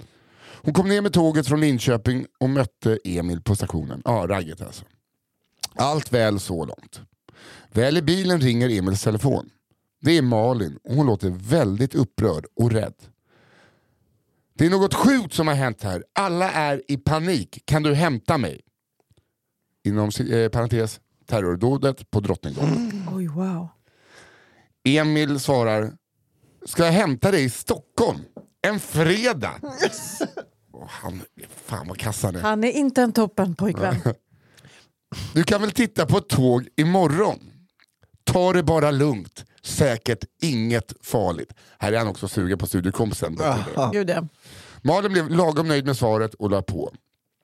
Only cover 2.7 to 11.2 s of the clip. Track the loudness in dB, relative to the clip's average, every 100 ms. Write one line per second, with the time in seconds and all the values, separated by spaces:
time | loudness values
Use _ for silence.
2.7 | _ -2 0 -2 -4 -4 -4 -2 -2 -2
3.7 | -4 -6 -6 -2 -2 0 -4 -6 -12 -16
4.7 | -18 -20 _ _ _ _ _ _ _ -10
5.7 | -4 -2 -2 0 2 2 0 -4 -6 -6
6.7 | -12 -20 -20 -20 _ _ -20 -20 -20 -6
7.7 | 0 2 2 2 0 2 2 2 2 2
8.7 | 2 0 0 0 0 0 0 -4 _ _
9.7 | _ _ _ 2 4 4 2 2 0 -2
10.7 | -6 -2 2 2 2